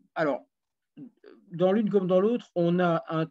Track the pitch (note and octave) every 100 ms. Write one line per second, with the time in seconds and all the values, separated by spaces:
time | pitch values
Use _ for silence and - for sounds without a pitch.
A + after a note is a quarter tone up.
0 | _ - D#3 C3 - _ _ _ _ -
1 | - - - - _ E3+ F#3 G3+ G#3 G3+
2 | F3+ F#3 G3+ A#3+ - - E3+ F3 F3+ E3
3 | - D#3+ D#3+